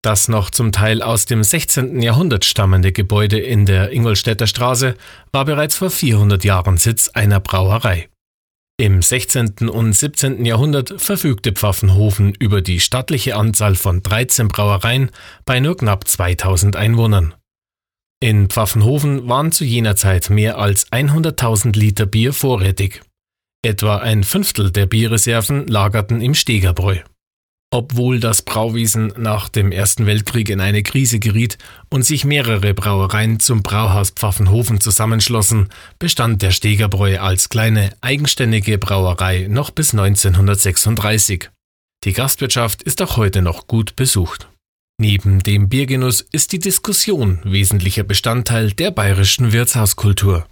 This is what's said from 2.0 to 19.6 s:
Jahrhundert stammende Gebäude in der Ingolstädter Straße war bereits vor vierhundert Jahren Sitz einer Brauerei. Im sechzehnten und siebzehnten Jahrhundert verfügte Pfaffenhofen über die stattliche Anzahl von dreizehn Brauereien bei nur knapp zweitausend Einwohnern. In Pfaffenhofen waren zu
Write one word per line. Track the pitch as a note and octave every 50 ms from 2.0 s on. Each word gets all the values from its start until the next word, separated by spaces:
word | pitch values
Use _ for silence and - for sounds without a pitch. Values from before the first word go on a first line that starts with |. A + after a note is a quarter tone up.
Jahrhundert | A#2 A#2 A2 C3+ F#3 F3 A#2 F#2+ -
stammende | - - - G2+ G2 F#2+ F#2 F2+ F#2+
Gebäude | F2+ - G2+ F#2 G#2+ G#2 G#2 G2+ G#2+ A2
in | - B2+ A#2 G#2+ G2+
der | G2+ F#2+ F#2 F#2+ G2+
Ingolstädter | - B2 A#2 A#2 G#2 - - A#2+ A2+ G2+ A2+
Straße | G#2 - - B2 A#2+ B2+ A#2 C3+ B2+ G#2+ - - - - - _ _
war | - C3+ C#3
bereits | D3 D3+ C#3+ D3+ D3 -
vor | - F#3+ F#3
vierhundert | - - - B2+ A2 G#2 G#2 G2+ G2+ F#2+ F#2
Jahren | G2+ G2 F#2 F2 G2+ F#2
Sitz | E2 - A#2 A2+ - - -
einer | - A#2 G#2+ G2+ G2+ F#2+
Brauerei. | F#2+ - - F#2 F#2 F#2+ G#2 A2+ - A2 F2 E2+ - _ _ _ _ _ _ _ _ _ _ _ _ _ _ -
Im | A#2+ G2+ G2 F#2 F2
sechzehnten | - B2 B2+ - - - C3+ A#2 A2 G#2 - A#2+ A#2
und | E2 A2+ A2+ A2 G#2
siebzehnten | - D3 D3 - - - C3+ C3 G#2+ A#2+
Jahrhundert | A#2 A2+ A2 C3+ D3+ D3 C#3 B2 - G3+ -
verfügte | - - G3+ F3+ - D3+ A#2+ G2+ - A#2
Pfaffenhofen | F#2 - - G#2 F#2+ - - G2 F#2+ G2+ G#2+ G#2+ G2 - G2+ G2+ G2+
über | - - G#2 G#2 G2
die | F2 F#2 F2+ F2+
stattliche | - - - B2+ B2+ - D#3 B2 - - G#2
Anzahl | G#2+ G#2 A2 G#2 - G#2+ G#2 F#2+
von | - - G2 F2 F2+
dreizehn | - F#2 G2+ A2 B2+ B2 - - A#2
Brauereien | G2+ - - G#2 G#2 G2+ F#2 - A2+ A#2+ C3 C3+ B2+ - - - - - _ -
bei | - B2+ B2
nur | C3 D#3 F3
knapp | - B2 G#2+ G2+ G2 -
zweitausend | - - - F2+ F2+ F2 - - F#2+ F#2 E2+ F#2+ G2+ G2
Einwohnern. | - G#2+ A2 A#2 A#2 A2+ A2 G#2+ G2 E2+ D#2 - _ _ _ _ _ _ _ _ _ _ _ _ _ _ _ _ _ -
In | A#2 G#2+ G#2 G2+ G2
Pfaffenhofen | - A#2+ G#2+ G2 - A2 G#2 A#2 C#3+ D3 C#3+ D3 C#3 C3+ A#2+ A#2+
waren | B2 C3+ D3+ E3
zu | D#3+ -